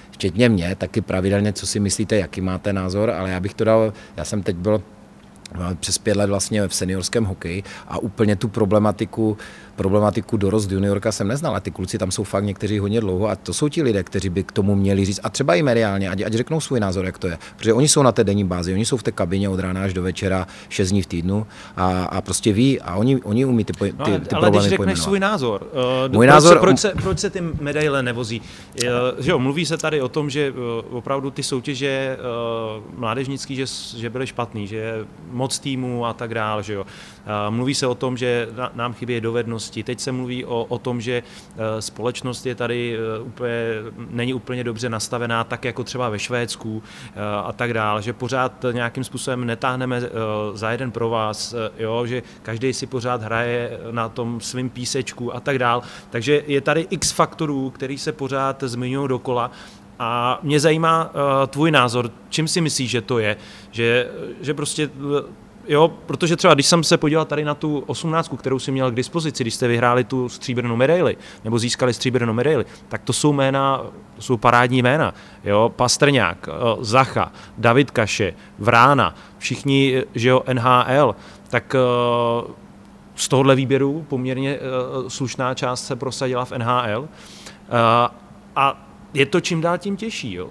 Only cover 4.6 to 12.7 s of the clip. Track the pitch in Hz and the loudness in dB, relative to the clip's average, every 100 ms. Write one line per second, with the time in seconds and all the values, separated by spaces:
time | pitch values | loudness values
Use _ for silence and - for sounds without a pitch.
4.6 | 98 107 - - - - - - - 87 | 0 0 -2 -20 -20 -20 -20 -20 -16 -8
5.6 | 90 87 - - 110 101 101 98 - 107 | -6 -6 -4 -2 0 2 2 0 0 -2
6.6 | 95 - 92 95 87 120 107 95 85 92 | -2 -2 -2 -2 -2 -2 -2 -4 -6 -6
7.6 | - - - - 110 - 104 101 113 110 | -8 -16 -8 -6 -6 0 2 2 0 0
8.6 | 101 104 107 101 110 - 110 101 - - | 4 4 4 0 -4 0 -2 -2 -8 -20
9.6 | - - 95 104 104 113 - 110 98 110 | -18 -2 2 4 4 0 -2 0 2 2
10.6 | 101 95 101 101 110 - 101 139 160 95 | 0 0 2 2 0 -2 -2 -2 -2 -4
11.6 | 92 80 92 107 95 101 98 101 104 95 | -6 -6 -6 -2 -2 -4 -2 -2 -2 -2
12.6 | 104 | -2